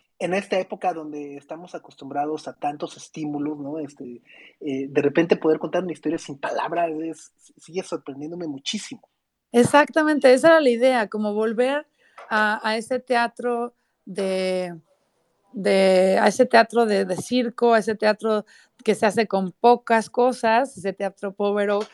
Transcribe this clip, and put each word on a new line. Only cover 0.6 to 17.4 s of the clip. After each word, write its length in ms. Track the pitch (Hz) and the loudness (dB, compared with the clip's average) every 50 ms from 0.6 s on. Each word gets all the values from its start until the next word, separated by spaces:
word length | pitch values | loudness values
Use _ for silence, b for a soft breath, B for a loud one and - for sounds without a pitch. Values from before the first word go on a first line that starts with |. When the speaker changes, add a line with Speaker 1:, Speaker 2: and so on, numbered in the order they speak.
| 185 - 214 196 - 185 165 | -2 -4 -8 -6 -4 -4 -4
Speaker 1:
donde 420 | 165 156 151 151 147 147 143 143 | -4 -10 -10 -10 -10 -12 -12 -14
estamos 380 | 143 139 _ 156 165 180 175 - | -16 -16 _ -16 -16 -14 -16 -16
acostumbrados 760 | 156 - - - - 143 135 143 143 147 151 156 151 - 139 | -18 -18 -20 -20 -18 -16 -8 -6 -4 -4 -4 -6 -8 -8 -12
a 60 | 123 | -12
tantos 420 | - - 143 147 147 175 165 - | -6 -6 -6 -6 -6 -10 -12 -12
estímulos, 600 | - - - - 165 151 147 147 147 143 151 151 147 | -16 -20 -16 -12 -8 -8 -6 -6 -4 -6 -6 -6 -8
¿no? 200 | 143 139 151 160 | -8 -8 -8 -8
Este, 440 | 147 139 - - 131 120 120 117 b b b b b b b b | -8 -10 -12 -16 -16 -16 -16 -18 b b b b b b b b
eh, 260 | - 147 135 135 139 139 | -8 -6 -6 -6 -6 -2
de 140 | 143 147 | -2 0
repente 340 | 143 139 143 170 165 - - | 0 2 2 2 2 2 2
poder 220 | - - 160 156 156 | 2 2 2 0 0
contar 240 | - 160 - 180 | -2 -4 -4 -4
una 100 | 185 175 | -4 -4
historia 240 | 151 - - 156 165 | -8 -6 -6 -6 -6
sin 220 | 156 - - 143 - | -6 -8 -12 -12 -8
palabras 520 | - - - 117 - - 165 170 170 165 156 156 | -8 -6 -6 -6 -6 -4 -2 -2 -2 -2 -2 -6
es, 280 | 165 165 156 - - - _ _ _ _ _ _ | -8 -8 -10 -12 -18 -20 _ _ _ _ _ _
sigue 240 | - - 160 185 | -20 -10 -8 -8
sorprendiéndome 640 | 175 - 175 147 - 147 135 135 151 156 170 180 175 | -6 -6 -10 -10 -10 -12 -12 -12 -12 -10 -10 -8 -8
muchísimo. 560 | 156 139 - - - - 202 - - 131 - _ _ _ _ _ _ _ _ _ _ | -8 -10 -10 -8 -8 -8 -8 -8 -10 -16 -18 _ _ _ _ _ _ _ _ _ _
Speaker 2:
Exactamente, 800 | - 240 240 - - 285 302 - - 320 302 302 302 277 - 254 | 2 4 4 6 6 4 4 4 2 0 2 2 0 4 6 6
esa 160 | 254 262 277 330 | 6 6 6 6
era 120 | 330 320 | 6 6
la 100 | 294 254 | 6 4
idea, 380 | 233 226 247 262 254 240 208 190 | 2 2 2 2 2 0 -2 -2
como 260 | - 214 214 208 202 | -4 -4 -4 -4 -2
volver 520 | 214 220 233 220 220 247 262 285 294 302 - _ _ _ _ _ - - - | -2 -2 -2 0 0 0 0 -2 -4 -6 -10 _ _ _ _ _ -20 -10 -4
a, 320 | 226 214 214 208 214 - - | 0 0 0 0 0 -2 -4
a 100 | 214 220 | -4 -4
ese 240 | 226 220 - 262 254 | -4 -4 -4 -6 -6
teatro 720 | 254 - 247 233 233 226 - - 226 247 240 233 240 240 - _ _ _ _ _ _ | -2 0 0 0 0 0 -4 -6 -4 -4 -4 -4 -4 -8 -10 _ _ _ _ _ _
de, 760 | 214 180 202 196 190 190 190 185 185 185 185 180 175 170 165 - _ _ _ _ _ _ _ _ _ _ _ _ _ | -12 -6 -4 -4 -2 -2 -2 -2 -2 -2 -2 -4 -6 -8 -12 -18 _ _ _ _ _ _ _ _ _ _ _ _ _
de, 680 | - 208 185 202 196 190 190 190 185 185 190 190 190 - | -12 -4 0 2 4 4 6 6 6 6 4 4 4 4
a 80 | 208 208 | 2 2
ese 180 | - - 247 | 4 4 2
teatro 400 | - - 226 226 - - 233 233 | 6 6 4 4 4 2 2 2
de, 180 | 214 208 196 196 | 2 2 0 0
de 120 | 180 180 | -2 -4
circo, 580 | 170 - - 247 254 | -6 -4 -2 0 0